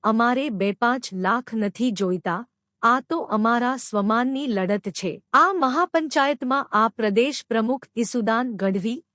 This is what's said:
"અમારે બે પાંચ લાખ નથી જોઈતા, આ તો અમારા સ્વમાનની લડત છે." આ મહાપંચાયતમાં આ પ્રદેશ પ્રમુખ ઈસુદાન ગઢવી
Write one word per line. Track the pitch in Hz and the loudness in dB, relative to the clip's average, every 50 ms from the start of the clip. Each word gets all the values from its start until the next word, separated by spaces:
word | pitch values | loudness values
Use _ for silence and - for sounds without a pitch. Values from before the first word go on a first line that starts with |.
"અમારે | - 208 220 220 233 240 247 262 277 302 | 0 0 2 2 2 2 2 0 -2 -4
બે | 220 185 196 202 | -2 -2 -2 -2
પાંચ | 196 _ 240 240 254 269 254 - | 0 _ 0 0 0 0 -4 -8
લાખ | 190 185 185 180 220 247 247 - 226 | -8 -4 -2 0 0 0 -2 -4 -4
નથી | 220 214 196 190 - 233 254 | -2 -2 -2 -2 -2 -2 -2
જોઈતા, | 214 175 202 180 185 180 - 185 175 180 240 _ _ _ _ _ _ _ | 0 0 0 -2 -2 -2 -2 -4 -4 -4 -6 _ _ _ _ _ _ _
આ | - 233 240 262 | 2 2 2 2
તો | 262 _ 320 339 | 0 _ -4 -4
અમારા | 240 - - 214 214 226 240 240 247 247 262 | -2 -2 -2 0 2 2 2 2 2 0 -2
સ્વમાનની | 254 - - - 208 196 208 220 233 247 262 269 269 294 | -4 -6 -4 -2 0 0 2 2 2 2 0 -2 -2 -2
લડત | 269 220 196 185 180 202 208 _ 202 | -2 -2 0 0 0 0 -2 _ -6
છે." | 165 - - 180 - - _ _ | -8 -6 -6 -6 -6 -6 _ _
આ | - 262 320 370 | 4 4 4 4
મહાપંચાયતમાં | 392 370 294 262 254 311 359 359 - 330 320 302 - 302 277 277 294 - 269 247 269 277 269 - | 4 2 0 0 2 0 0 2 0 -2 -2 0 0 2 2 2 0 -2 -2 -2 0 -2 -2 0
આ | - 208 220 226 | 2 2 2 2
પ્રદેશ | - - 220 214 196 220 240 285 269 - - _ | 0 0 -2 2 2 2 2 2 0 -6 -6 _
પ્રમુખ | 220 226 220 226 262 262 - _ _ | -2 0 0 0 -2 -4 -4 _ _
ઈસુદાન | 226 240 - - 247 214 214 226 226 254 254 | -4 -2 -2 0 -2 0 0 0 0 0 -2
ગઢવી | 226 180 196 190 190 196 175 226 233 302 - _ | -4 -2 0 0 0 0 -2 -2 -4 -4 -10 _